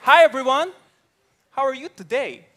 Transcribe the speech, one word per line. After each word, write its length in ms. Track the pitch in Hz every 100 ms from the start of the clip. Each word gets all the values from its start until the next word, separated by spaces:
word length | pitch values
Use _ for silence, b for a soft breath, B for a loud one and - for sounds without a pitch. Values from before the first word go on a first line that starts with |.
Hi, 240 | - 302
everyone. 480 | 330 254 254 262 339 370 _ _ _ _ _ _ _
How 120 | -
are 120 | 269
you 140 | 262 302
today? 520 | _ 175 240 254 127 _